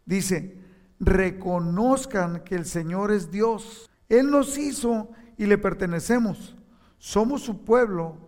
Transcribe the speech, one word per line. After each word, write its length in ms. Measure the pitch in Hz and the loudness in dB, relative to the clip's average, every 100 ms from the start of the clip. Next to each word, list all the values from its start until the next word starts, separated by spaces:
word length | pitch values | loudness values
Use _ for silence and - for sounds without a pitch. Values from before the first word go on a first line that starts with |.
dice, 540 | - 190 190 170 - - - - _ - | -4 -2 0 -2 -4 -14 -20 -20 _ -2
"Reconozcan 1400 | 190 185 185 185 180 180 170 175 247 262 262 196 175 170 | 2 4 2 -2 -4 -2 -2 2 2 2 0 -2 -2 -4
que 100 | 170 | -6
el 100 | 180 | -6
Señor 480 | 156 170 165 185 208 | -4 -6 -4 -2 0
es 180 | 208 165 | 0 -2
Dios. 600 | 190 226 214 - - - _ - | -2 -2 -2 -8 -20 -20 _ 2
Él 220 | 233 277 | 4 6
nos 280 | 285 277 277 | 4 2 -2
hizo 520 | 294 262 240 226 214 - - - | -6 -4 -2 -2 -4 -14 -18 -2
y 100 | 208 | 2
le 120 | 202 | 2
pertenecemos. 1000 | 208 196 185 170 - 240 220 160 - - - _ _ _ | 2 -2 -4 -4 0 0 0 -4 -12 -20 -20 _ _ _
Somos 440 | - 202 226 285 | -4 0 2 0
su 220 | 247 196 | -6 -6
pueblo 520 | - 226 226 180 165 156 | 2 4 4 0 -6 -10